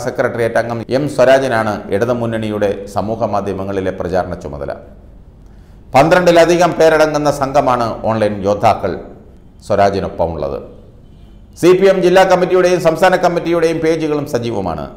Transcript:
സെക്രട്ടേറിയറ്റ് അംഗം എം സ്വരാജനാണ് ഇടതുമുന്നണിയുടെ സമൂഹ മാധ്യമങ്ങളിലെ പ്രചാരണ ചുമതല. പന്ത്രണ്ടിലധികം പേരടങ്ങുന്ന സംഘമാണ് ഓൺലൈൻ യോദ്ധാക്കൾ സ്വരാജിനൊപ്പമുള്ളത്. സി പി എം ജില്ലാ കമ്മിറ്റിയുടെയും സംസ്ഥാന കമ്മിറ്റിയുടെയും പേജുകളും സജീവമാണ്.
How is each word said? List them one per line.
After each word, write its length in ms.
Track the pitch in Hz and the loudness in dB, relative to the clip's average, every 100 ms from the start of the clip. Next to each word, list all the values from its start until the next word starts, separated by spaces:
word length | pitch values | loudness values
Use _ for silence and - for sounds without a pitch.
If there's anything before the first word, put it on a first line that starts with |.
| 127 | -4
സെക്രട്ടേറിയറ്റ് 540 | - 120 113 113 117 | -4 -4 -2 -2 -2
അംഗം 160 | 117 113 107 127 | -4 -6 -4 -4
എം 60 | 147 - | -2 2
സ്വരാജനാണ് 580 | 127 135 131 113 107 101 - 98 | 4 4 2 -2 -2 -4 -4 -2
ഇടതുമുന്നണിയുടെ 720 | 120 120 117 113 107 104 104 - - | -2 -2 -4 -4 -4 -2 -2 -2 -8
സമൂഹ 320 | 98 101 107 107 | -6 -6 -4 -4
മാധ്യമങ്ങളിലെ 580 | 101 98 92 98 98 92 92 | -4 -4 -6 -6 -6 -4 -6
പ്രചാരണ 340 | 85 90 85 85 | -4 -4 -4 -8
ചുമതല. 260 | 76 71 71 - - - - - - - - - - - - | -12 -10 -10 -12 -16 -20 -20 -20 -20 -20 -20 -20 -20 -20 0
പന്ത്രണ്ടിലധികം 800 | 127 160 180 175 170 165 170 170 156 | 4 6 4 6 6 6 4 2 4
പേരടങ്ങുന്ന 500 | 160 156 156 147 147 143 | 4 4 2 0 -2 -2
സംഘമാണ് 460 | 135 143 131 123 113 - 107 | 0 0 2 0 -2 -4 -4
ഓൺലൈൻ 240 | 110 107 104 98 | 0 -2 -2 -2
യോദ്ധാക്കൾ 460 | 101 107 95 95 82 - - - - - - - | 0 2 0 -2 -8 -12 -20 -20 -20 -20 -14 -4
സ്വരാജിനൊപ്പമുള്ളത്. 880 | 98 101 98 85 - 85 80 69 62 - - - - - - - - - - | 0 2 0 -4 -4 -4 -4 -6 -8 -12 -20 -20 -20 -20 -20 -20 -20 -20 0
സി 100 | 165 180 | 4 4
പി 80 | 196 | 4
എം 80 | 190 175 | 4 4
ജില്ലാ 180 | 185 185 | 4 4
കമ്മിറ്റിയുടെയും 500 | 180 180 185 180 175 165 | 2 2 2 2 2 0
സംസ്ഥാന 260 | 160 185 185 | 2 2 2
കമ്മിറ്റിയുടെയും 540 | 180 170 165 170 165 160 160 | 0 -2 -2 0 0 0 0
പേജുകളും 400 | 160 156 147 139 | 0 -2 -4 -4
സജീവമാണ്. 520 | 127 117 104 92 78 69 | -6 -4 -6 -6 -6 -10